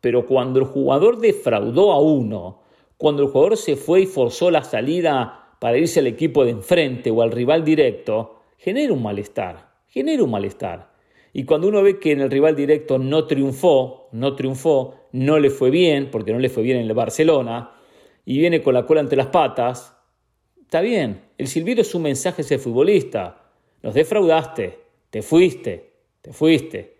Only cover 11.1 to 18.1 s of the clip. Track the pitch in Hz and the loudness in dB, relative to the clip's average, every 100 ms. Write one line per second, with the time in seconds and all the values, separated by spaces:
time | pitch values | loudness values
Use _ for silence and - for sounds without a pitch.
11.1 | _ _ 143 135 156 185 208 196 196 160 | _ _ -12 -2 0 2 2 0 0 -2
12.1 | 143 135 139 156 151 143 151 151 135 131 | 0 0 2 2 2 0 0 0 -2 0
13.1 | 156 151 139 139 117 180 135 127 - - | 0 0 -2 -2 0 2 2 0 -10 -16
14.1 | 113 135 139 131 131 165 139 127 - _ | -6 -6 -4 -8 -4 0 0 0 -12 _
15.1 | 127 135 156 143 139 131 160 180 143 135 | -4 2 4 2 2 2 4 2 2 -2
16.1 | 113 101 117 127 123 113 127 113 110 117 | -6 -4 -2 -2 -2 -2 -2 0 -2 -2
17.1 | - 156 147 117 117 123 _ _ _ _ | 0 2 2 0 -8 -10 _ _ _ _